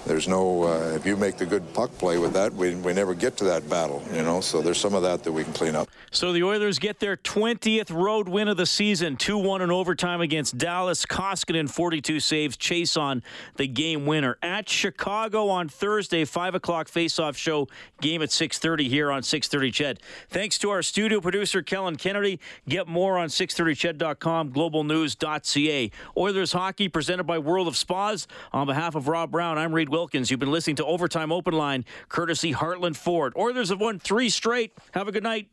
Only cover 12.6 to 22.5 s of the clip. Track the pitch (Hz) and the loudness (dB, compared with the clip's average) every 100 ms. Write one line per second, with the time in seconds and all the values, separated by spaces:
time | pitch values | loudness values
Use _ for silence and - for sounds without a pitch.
12.6 | - 175 175 160 143 127 - - - - | -2 0 2 0 0 -2 -6 -18 -14 -4
13.6 | 139 123 160 156 143 156 131 - 170 196 | -2 0 0 0 0 2 2 -2 -4 -4
14.6 | 202 - 196 - 196 208 220 214 208 185 | -2 0 0 -2 -4 -2 0 2 2 2
15.6 | 165 - 202 214 185 170 151 175 180 180 | -2 -4 0 0 0 0 0 0 -2 -2
16.6 | - 170 156 170 165 - 156 135 160 151 | -2 -2 -2 -2 0 0 -2 -2 0 0
17.6 | 139 - - - 147 165 151 - 160 - | -2 -6 -20 -4 -2 0 0 0 0 0
18.6 | 160 160 131 139 147 139 120 156 - 147 | 0 2 2 2 2 0 -2 -2 0 0
19.6 | 135 - 147 120 - - - 175 208 - | 0 0 -2 -4 -12 -20 -6 -4 -2 0
20.6 | 202 196 - - 214 208 175 196 202 190 | 0 0 0 0 2 2 2 0 0 -2
21.6 | 147 190 190 147 185 202 202 175 - | -2 -2 -2 -2 -2 0 0 -2 -10